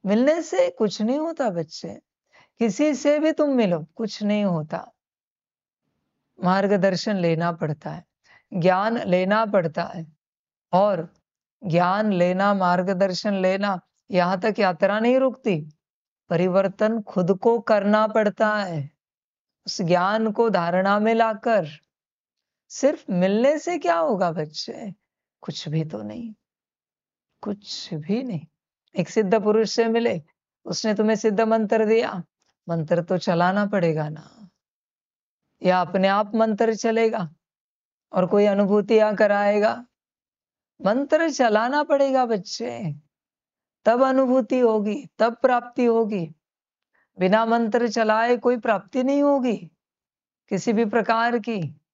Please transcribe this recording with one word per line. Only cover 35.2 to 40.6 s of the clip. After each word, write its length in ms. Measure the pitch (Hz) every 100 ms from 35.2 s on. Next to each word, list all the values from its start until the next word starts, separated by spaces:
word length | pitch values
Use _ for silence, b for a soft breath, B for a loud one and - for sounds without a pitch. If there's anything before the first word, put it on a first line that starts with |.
| _ _ _ _
या 200 | 180 180
अपने 260 | 180 190 190
आप 280 | 202 208 220
मंत्र 400 | 220 208 226 220
चलेगा 540 | 226 226 226 226 165 _ _ _ _ _ _ _ _
और 120 | 190 180
कोई 200 | 208 208
अनुभूतियां 720 | 196 196 208 202 220 214 202
कराएगा? 680 | 208 202 202 208 214 240 - _ _ _ _ _ _ _